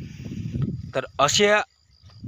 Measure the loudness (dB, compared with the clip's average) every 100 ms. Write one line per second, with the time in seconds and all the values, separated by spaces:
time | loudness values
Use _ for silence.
0 | -12 -12 -10 -8 -6 -4 -4 -4 -6 -6
1 | -6 2 2 6 6 4 0 _ _ _
2 | -20 -12